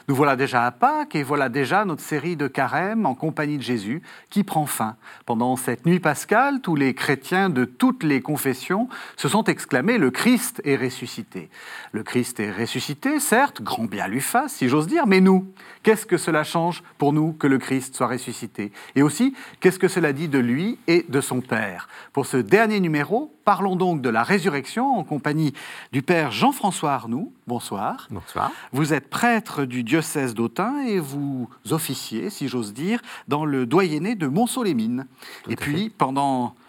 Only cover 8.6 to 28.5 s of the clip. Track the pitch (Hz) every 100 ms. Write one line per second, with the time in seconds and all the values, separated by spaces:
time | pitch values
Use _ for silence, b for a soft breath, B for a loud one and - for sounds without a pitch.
8.6 | - 190 254 B B - 143 208 190 151
9.6 | - 131 160 240 131 - 233 247 - -
10.6 | 147 135 127 - 120 - - 92 78 B
11.6 | B B B 107 - 123 120 - 104 98
12.6 | 117 - - 143 269 302 - 226 277 -
13.6 | 113 - 113 98 95 120 - - - -
14.6 | 127 151 160 330 254 190 190 190 190 B
15.6 | B B - 214 - 170 - 156 151 175
16.6 | 170 165 B - 147 151 156 160 143 135
17.6 | - 135 127 - 120 120 - 110 110 -
18.6 | 101 B B 135 147 147 262 262 B B
19.6 | 185 180 185 190 156 135 165 135 120 131
20.6 | 202 - - 170 - 139 - 127 - 113
21.6 | 101 87 - B B - 123 131 107 202
22.6 | 226 214 175 151 147 214 302 - - 190
23.6 | 196 185 185 160 123 113 117 190 170 143
24.6 | 131 220 269 233 151 147 151 151 151 B
25.6 | B B B 139 131 170 147 107 240 269
26.6 | 202 180 151 135 113 123 247 - - 123
27.6 | - 101 117 254 - 98 - - 98